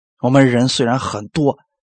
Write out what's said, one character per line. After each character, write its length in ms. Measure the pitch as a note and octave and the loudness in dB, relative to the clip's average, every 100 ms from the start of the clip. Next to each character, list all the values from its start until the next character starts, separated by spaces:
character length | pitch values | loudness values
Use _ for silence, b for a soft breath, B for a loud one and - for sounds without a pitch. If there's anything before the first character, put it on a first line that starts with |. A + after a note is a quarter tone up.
| _ _ | _ _
我 100 | B2 | 0
们 180 | C3+ C3+ | 4 4
人 200 | A#2+ B2+ | 2 0
虽 160 | - A#2+ | 0 -2
然 120 | C3 | -2
很 300 | - G#2 G#2 | -4 -8 -6
多， 300 | - C#3+ - _ _ | -2 -2 -2 _ _